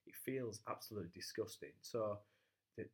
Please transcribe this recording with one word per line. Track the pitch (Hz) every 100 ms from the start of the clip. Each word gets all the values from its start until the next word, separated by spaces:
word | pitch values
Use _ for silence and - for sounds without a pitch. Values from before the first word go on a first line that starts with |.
| -
it |
feels | - - 131 117 104 120
absolutely | - - 104 85
disgusting. | - - - 104 - 71 -
So | - 117 107 104 - _ _ _ _ -
the, | -